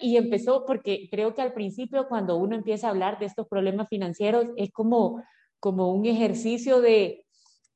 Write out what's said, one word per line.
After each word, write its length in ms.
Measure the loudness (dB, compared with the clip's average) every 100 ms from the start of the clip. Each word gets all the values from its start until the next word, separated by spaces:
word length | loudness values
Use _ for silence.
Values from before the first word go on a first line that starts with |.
y 160 | 2 2
empezó, 480 | 4 0 2 0 0
porque 420 | -4 -2 -6 -4
creo 240 | -4 -2
que 80 | -2
al 100 | -6
principio 560 | -4 -8 -8 -6 -4 -2
cuando 260 | -2 -2 0
uno 220 | 0 -2
empieza 300 | -4 -2 -2
a 20 |
hablar 300 | -2 -2 -2
de 60 | -6
estos 220 | -8 -6
problemas 400 | -2 0 -2 -4
financieros 600 | -4 -4 -2 0 2 0 -4
es 120 | -6
como, 500 | -2 2 4 2 -2 -14 _ _ _
como 320 | -2 0 0
un 120 | 2 0
ejercicio 760 | 2 0 0 -2 -2 2 4
de, 440 | 6 6 4 -2 _ _ _ _ _